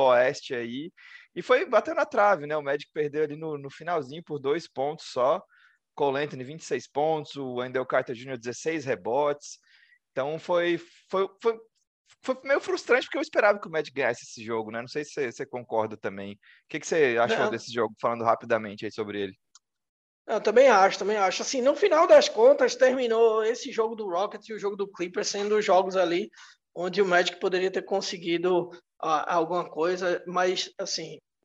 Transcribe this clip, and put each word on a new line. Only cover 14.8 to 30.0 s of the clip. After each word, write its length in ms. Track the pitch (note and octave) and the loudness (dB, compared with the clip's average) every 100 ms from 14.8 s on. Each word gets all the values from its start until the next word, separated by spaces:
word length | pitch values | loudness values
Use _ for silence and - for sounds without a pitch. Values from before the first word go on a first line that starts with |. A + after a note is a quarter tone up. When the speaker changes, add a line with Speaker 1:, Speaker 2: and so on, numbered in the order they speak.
Speaker 1:
Não 60 | A#2+ | -8
sei 180 | D3+ D3 | -8 -8
se 60 | |
você, 200 | - B2+ | -6 -6
você 140 | - C3+ | -6 -10
concorda 500 | B2+ A#2 A2+ G#2+ G#2 | -10 -4 -2 -2 -4
também. 380 | G#2+ G2 G2+ | -8 -8 -12
O 40 | G2+ _ _ _ | -14 _ _ _
que 100 | D#3 | -10
que 80 | - | -2
você 300 | F3 C#3 A#2 | 2 2 4
achou 160 | A#2+ - | 2 2
Speaker 2:
Não. 140 | G#3 | 0
Speaker 1:
desse 200 | A#2 - | -4 -6
jogo, 220 | A#2+ G#2+ A2 | -4 -4 -2
falando 220 | B2 A#2 | -4 -2
rapidamente 600 | A2+ A2+ A#2 A2+ A2 G#2 | 0 0 2 -2 -2 -10
aí 80 | G#2+ | -10
sobre 300 | G#2+ G#2 G2+ | -8 -8 -6
ele? 120 | G2 F#2+ _ - _ _ _ _ _ _ - | -8 -10 _ -20 _ _ _ _ _ _ -6
Speaker 2:
Eu 120 | A3 | -2
também 300 | G#3+ A3 C4+ | 2 6 8
acho, 300 | G#3 F#3+ F#3 | 8 6 4
também 180 | G3 G#3+ | -2 0
acho. 240 | F#3+ F3+ | 0 0
Assim, 200 | A3+ C4+ | -4 0
no 140 | B3 D4 | 0 2
final 320 | G4+ D#4 E4+ | 4 4 8
das 220 | D4 - | 8 6
contas, 460 | - A#3+ C#4+ B3+ - | 6 6 6 4 4
terminou 680 | C4 C4 A#3+ A3+ A3+ A3 | 2 2 0 4 4 4
esse 280 | G#3+ A#3 C#4 | 0 -2 -6
jogo 240 | G#3+ A3+ A3+ | -2 -2 -2
do 120 | G#3 | -4
Rockets 400 | F3 G3+ G#3+ - | -2 -2 -6 -12
e 60 | |
o 60 | G#3 | -6
jogo 180 | G3+ G3+ | -6 -4
do 100 | G3 | -6
Clippers 400 | - F3+ G3 F3+ | -6 -8 -4 -4
sendo 300 | G3+ G#3 G#3+ | -2 0 0
os 80 | G3 | 4
jogos 320 | F#3 F#3+ F#3+ | 4 4 2
ali 320 | E3+ E3+ G#3+ - - _ _ - | 0 0 -4 -10 -20 _ _ -8
onde 260 | F3+ F3+ | -4 0
o 40 | G3 | 2
Magic 340 | F3 F3+ - | 4 2 -2
poderia 320 | G3 F#3 F#3 | -2 -2 -2
ter 100 | F#3+ | -4
conseguido, 880 | F3+ G3 F#3+ F#3 E3 E3+ F3+ F3+ E3+ - _ - | -4 -4 -4 -8 -4 -2 2 0 -2 -10 _ -8
ah, 320 | - D3+ - | -2 -2 0
alguma 340 | F3 D#3+ F3 D#3 | 0 0 -2 -4
coisa, 560 | D3+ E3 F3+ | -2 -2 -2